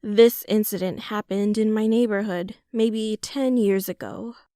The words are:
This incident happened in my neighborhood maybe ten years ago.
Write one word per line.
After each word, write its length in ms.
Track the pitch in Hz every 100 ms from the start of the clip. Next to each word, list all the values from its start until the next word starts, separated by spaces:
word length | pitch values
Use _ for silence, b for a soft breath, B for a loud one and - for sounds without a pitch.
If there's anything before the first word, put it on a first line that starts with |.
This 420 | 233 208 233 - -
incident 520 | 214 214 190 185 180
happened 560 | - 208 - 190 202 214
in 160 | 220
my 140 | 214 220
neighborhood 680 | 226 240 202 214 180 175 - _
maybe 440 | 233 226 220 220 214
ten 400 | - 277 262 247
years 320 | 208 196 190
ago. 480 | 185 107 - 226 233 _